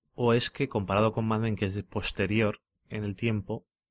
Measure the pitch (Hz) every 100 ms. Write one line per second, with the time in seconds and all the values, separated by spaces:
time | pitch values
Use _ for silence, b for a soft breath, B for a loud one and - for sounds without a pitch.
0 | _ - 120 120 - - 135 107 95 98
1 | 110 113 110 107 113 104 98 101 - 107
2 | - - 98 110 107 - _ _ _ 107
3 | 104 98 117 107 - 113 - _ _